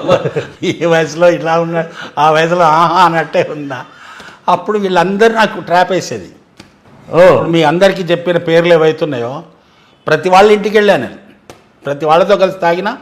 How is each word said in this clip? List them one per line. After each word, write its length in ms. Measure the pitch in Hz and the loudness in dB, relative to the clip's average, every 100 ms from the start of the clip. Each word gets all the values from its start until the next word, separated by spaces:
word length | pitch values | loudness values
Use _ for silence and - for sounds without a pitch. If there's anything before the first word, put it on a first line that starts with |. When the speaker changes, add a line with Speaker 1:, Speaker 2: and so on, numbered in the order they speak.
| 147 180 - 151 - - | 0 -2 -2 -6 -10 -8
Speaker 1:
ఈ 220 | - - | -6 -4
వయసులో 460 | 170 165 156 151 175 | 0 0 -2 0 2
ఇట్లా 300 | 160 160 165 | 2 -2 -2
ఉన్నా, 240 | 170 165 165 - - - | -2 -4 -6 -12 -12 -2
ఆ 120 | 151 | 2
వయసులో 300 | 156 165 180 | 2 0 2
ఆహా 440 | 165 156 170 170 | 2 4 2 2
అన్నట్టే 440 | 175 165 156 185 160 | 2 2 -2 -2 -4
ఉన్నా. 340 | 151 143 127 - - - - - - - | -6 -10 -12 -14 -20 -20 -20 -20 -10 -2
అప్పుడు 300 | 175 - 208 | -2 -2 -4
వీళ్ళందరూ 560 | 196 180 175 196 226 | -2 0 0 2 0
నాకు 260 | 226 208 185 | 2 -2 -4
ట్రాప్ 320 | 151 175 180 | -2 0 0
వేసేది. 400 | 180 - 113 85 - _ - - _ _ - - | -2 -4 -10 -14 -20 _ -20 -20 _ _ -20 -4
Speaker 2:
ఓ. 80 | 156 | 4
Speaker 1:
ఇప్పుడు 280 | 180 131 160 | 4 4 0
మీ 140 | 165 | 0
అందరికీ 400 | 151 170 196 185 | 0 2 0 0
చెప్పిన 360 | 170 170 180 170 | -4 -4 -2 -4
పేర్లు 340 | 143 165 170 | 0 0 4
ఏవైతున్నాయో 720 | 170 156 160 165 131 117 143 165 _ _ _ _ _ - | 4 2 0 -4 -6 -8 -10 -16 _ _ _ _ _ -4
ప్రతి 220 | 151 160 | -2 2
వాళ్ళ 220 | 185 214 | 4 6
ఇంటికి 280 | 208 202 208 | 4 2 0
వెళ్ళాను 240 | 208 170 | 2 0
నేను, 140 | 110 - - _ - - _ _ - | -2 -12 -20 _ -20 -20 _ _ -10
ప్రతి 200 | 143 156 | -6 0
వాళ్ళతో 300 | 160 190 196 | 2 2 2
కలిసి 220 | 185 - | 0 0
తాగినా, 400 | 170 175 202 254 | -2 -2 -4 -8